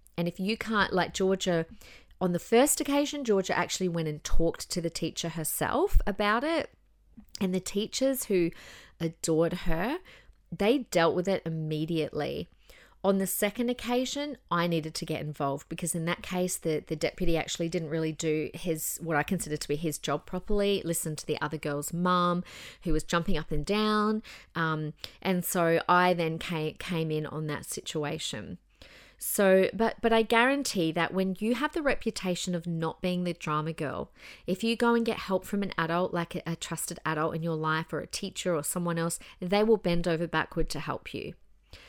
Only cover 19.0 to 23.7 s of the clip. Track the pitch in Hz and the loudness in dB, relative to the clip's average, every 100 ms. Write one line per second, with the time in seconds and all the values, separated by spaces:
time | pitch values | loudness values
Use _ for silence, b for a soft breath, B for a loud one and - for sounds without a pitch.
19 | 165 151 147 180 - 151 - 147 170 147 | -2 0 2 -2 -2 -6 -2 -2 -2 -4
20 | - 147 - 185 - 202 202 196 165 165 | -2 -4 -4 -6 0 2 2 0 0 -2
21 | 165 151 - 156 151 156 151 143 147 170 | -4 -6 -4 -4 -4 -4 -4 -4 -4 0
22 | 180 180 175 175 180 B B B 180 156 | 2 4 4 0 -4 B B B 0 0
23 | - 170 170 160 156 151 151 | 2 0 2 0 2 -2 0